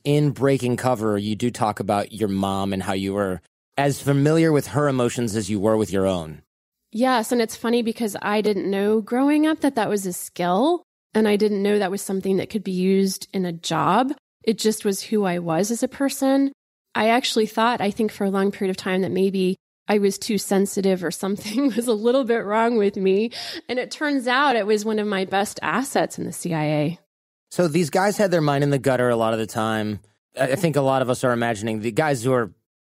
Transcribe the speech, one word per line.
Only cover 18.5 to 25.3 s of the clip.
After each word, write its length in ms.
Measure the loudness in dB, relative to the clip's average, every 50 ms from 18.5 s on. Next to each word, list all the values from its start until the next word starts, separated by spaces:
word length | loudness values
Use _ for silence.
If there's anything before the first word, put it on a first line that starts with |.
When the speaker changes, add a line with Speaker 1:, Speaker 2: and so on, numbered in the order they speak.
Speaker 2:
period 200 | 0 -2 -2 -4
of 60 | -4 -4
time, 240 | -4 -2 0 0
that 100 | 0 0
maybe 460 | 0 2 2 2 2 2 0 0 0 -2 _ _ _ _ _ 0
I 120 | 2 2
was 180 | 2 2 0 -2
too 200 | -2 -2 -2 -2
sensitive 640 | 0 0 2 2 2 2 0 0 0 0 0 0 -2
or 80 | -4
something 560 | -6 -4 -4 -4 -4 -6 -6 -4 -2 0 0 0
<laughs> 80 | 0
was 120 | 0 0 0
a 60 | 0
little 300 | 0 2 2 2 2 2
bit 220 | 0 0 -2 -2
wrong 320 | 0 0 2 2 2 2 2
with 180 | 2 2 0
me. 360 | 0 2 2 2 2 0 -2 -4 -8 -12 -12 -12 -12 -10 -6
And 80 | -6 -6
it 140 | -6 -6
turns 360 | -6 -4 -2 0 0 0 0 2
out 280 | 2 2 4 2 2
it 100 | 2 2
was 180 | 2 0 0 0
one 140 | -2 -2 -2
of 80 | -2
my 200 | -2 -2 -2 -2
best 340 | 0